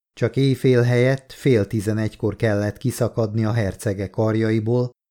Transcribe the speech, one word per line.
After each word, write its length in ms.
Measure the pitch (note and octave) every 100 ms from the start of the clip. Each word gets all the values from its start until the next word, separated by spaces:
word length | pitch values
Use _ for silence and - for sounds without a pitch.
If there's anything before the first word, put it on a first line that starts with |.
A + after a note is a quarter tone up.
| _
csak 220 | - A2+ C3
éjfél 460 | C3+ B2+ C3 B2
helyett 500 | B2 A#2+ B2+ C3+ -
fél 360 | - C#3+ A2+ G2
tizenegykor 680 | A2 G#2 A2 A2 - G#2+ G2
kellett 420 | A2+ G2+ G#2 -
kiszakadni 680 | B2 - A2+ - G#2+ A2 G#2+
a 60 |
hercege 580 | A2+ F#2+ - A2 G2 F#2+
karjaiból 800 | - A2 A2 A2 A2 G#2+ B2 B2 _ _